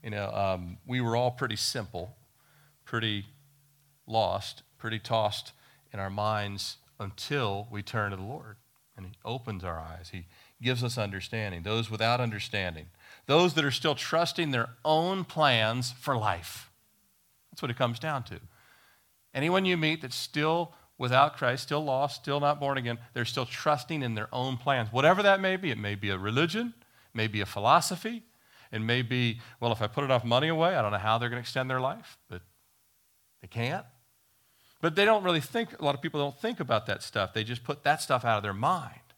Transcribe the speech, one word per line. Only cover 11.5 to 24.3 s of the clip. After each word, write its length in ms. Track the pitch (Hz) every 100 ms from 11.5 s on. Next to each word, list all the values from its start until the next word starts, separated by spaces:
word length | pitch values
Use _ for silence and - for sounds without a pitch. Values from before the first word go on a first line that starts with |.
| 87
Those 260 | 87 110 113
without 320 | 110 113 123
understanding. 640 | 120 104 - 104 92 80 80 _ - - -
Those 300 | 147 180 156
that 100 | 143
are 60 |
still 240 | 127 156 131
trusting 560 | - 165 170 - 160
their 180 | 131 117 - 151
own 400 | 156 170 190 170
plans 680 | - 147 120 110 120 123
for 240 | - - 127
life. 560 | 107 87 87 - - _ _ _ _ _ _ _ _
That's 100 | -
what 100 | 143
it 60 | 120
comes 220 | 127 117
down 240 | 160 143 117
to. 140 | 92 - _ _ _ _ _ _ _ _
Anyone 320 | 131 151 185 190
you 100 | 180
meet 280 | 156 160
that's 120 | 135 -
still 580 | - 151 151 165 170 - _ _
without 380 | 123 127 147 -
Christ, 280 | 127 131
still 200 | - 147
lost, 380 | 151 131 143 -
still 180 | - 143
not 180 | 143 143
born 200 | 139 135
again, 200 | 120 117 -
they're 120 | - 117
still 200 | - 123
trusting 560 | - - 147 - 160
in 140 | 127 110
their 140 | 107